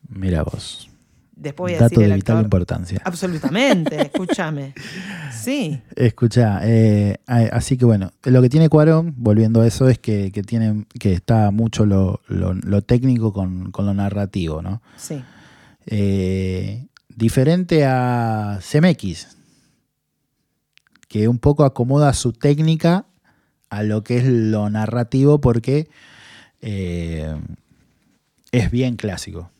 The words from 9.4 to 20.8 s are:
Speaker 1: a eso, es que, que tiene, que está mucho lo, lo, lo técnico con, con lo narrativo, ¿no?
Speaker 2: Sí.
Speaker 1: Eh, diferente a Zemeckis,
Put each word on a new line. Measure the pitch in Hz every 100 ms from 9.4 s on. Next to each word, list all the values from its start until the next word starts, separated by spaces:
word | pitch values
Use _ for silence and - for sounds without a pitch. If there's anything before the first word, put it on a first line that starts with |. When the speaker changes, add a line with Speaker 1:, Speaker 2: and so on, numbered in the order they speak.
| 110 113
Speaker 1:
a | 113
eso, | - 131
es | 120
que, | - 104 98
que | 95
tiene, | 98 117 110 107 104 120
que | 104
está | 90 - 113 107
mucho | 101 113 - 107
lo, | 98 95 98 _
lo, | 95 92
lo | 92 - 101
técnico | - 123 131 123 110
con, | 101 92 92 95
con | - 101
lo | 101
narrativo, | 98 101 101 98 82 78
¿no? | 87 110 _ -
Speaker 2:
Sí. | - 151 123 _ _ _ _ _ -
Speaker 1:
Eh, | 107 101 98 92 95 95 92 98 107 135 _ _
diferente | - 113 135 131 175 180 165 139
a | 127 123 120 117 110 104 101
Zemeckis, | - 151 180 160 95 82 - _ _ _ _ _ _ _ _ _ _ _ _ _ _ _